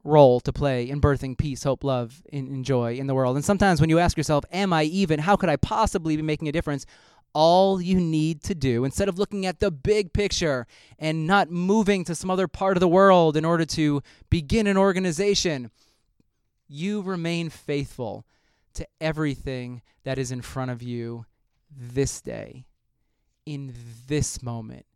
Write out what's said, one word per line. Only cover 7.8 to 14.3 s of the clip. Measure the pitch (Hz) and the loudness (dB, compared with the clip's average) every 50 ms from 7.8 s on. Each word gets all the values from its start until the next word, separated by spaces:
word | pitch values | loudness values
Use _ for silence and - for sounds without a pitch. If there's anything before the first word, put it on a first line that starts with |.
you | 175 180 190 185 | 0 0 2 2
need | 175 165 160 156 156 160 165 151 - | 2 2 2 0 0 0 -2 -4 -6
to | - - | -8 -6
do, | 160 135 135 120 117 127 | -2 -2 0 0 0 0
instead | 139 - - 196 196 | -2 -2 -2 -2 -2
of | 180 | -2
looking | 175 202 - - 202 190 | -2 -4 -4 -4 -4 -4
at | 185 180 - | -4 -4 -2
the | 214 202 | -2 -2
big | 165 135 - 190 208 214 208 170 - | -2 -2 0 0 2 2 0 -2 -2
picture | - 208 190 - - 180 156 139 127 117 - _ - - - - - | -2 -2 -2 -2 -2 -2 0 -2 -2 -6 -10 _ -20 -20 -20 -14 -8
and | 156 156 156 160 156 156 | -4 -4 -2 -2 0 2
not | 190 202 185 147 | 4 4 4 2
moving | 175 175 180 185 202 226 214 180 202 190 175 | 0 -2 0 2 2 2 2 2 0 0 -2
to | - 170 | -4 -8
some | - - 185 | -6 -4 -4
other | 185 185 190 170 | -2 -2 -2 -2
part | - - 196 190 196 | -2 -2 0 0 2
of | 175 | 2
the | 185 175 | 4 4
world | 165 185 196 196 185 180 170 160 147 | 6 6 8 8 8 8 6 4 4
in | 156 156 | 2 0
order | 160 170 165 165 | 0 0 0 0
to | 143 - - 156 147 143 143 - - - _ - - | -2 -2 0 0 0 0 -2 -4 -8 -16 _ -8 -2